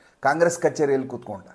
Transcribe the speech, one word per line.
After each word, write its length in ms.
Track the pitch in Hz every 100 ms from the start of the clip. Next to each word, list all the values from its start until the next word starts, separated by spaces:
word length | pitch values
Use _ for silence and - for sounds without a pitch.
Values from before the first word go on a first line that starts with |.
| _ _
ಕಾಂಗ್ರೆಸ್ 380 | 135 160 170 170
ಕಚೇರಿಯಲ್ಲಿ 500 | 156 156 143 135 120
ಕೂತ್ಕೊಂಡ. 360 | 120 - 98 -